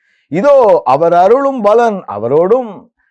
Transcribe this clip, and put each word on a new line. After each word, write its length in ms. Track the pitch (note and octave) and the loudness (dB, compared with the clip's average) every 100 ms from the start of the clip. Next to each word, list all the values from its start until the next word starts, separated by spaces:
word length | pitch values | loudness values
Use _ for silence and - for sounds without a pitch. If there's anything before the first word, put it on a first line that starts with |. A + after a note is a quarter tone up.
| _ _ _ | _ _ _
இதோ 540 | D#3 C#4 C#4 A3 E3+ | -2 2 2 2 2
அவர் 300 | - C#3 E3 | 0 0 2
அருளும் 480 | F3 F#3+ B3+ C#4 C4 | 2 2 2 0 -2
பலன் 420 | G#3 A3+ A#3 G3 - | 0 0 0 -4 -10
அவரோடும், 840 | G2+ A#2 D3 F3+ A#3+ A#3 E3 - _ _ | -10 -2 -2 0 -2 -4 -14 -20 _ _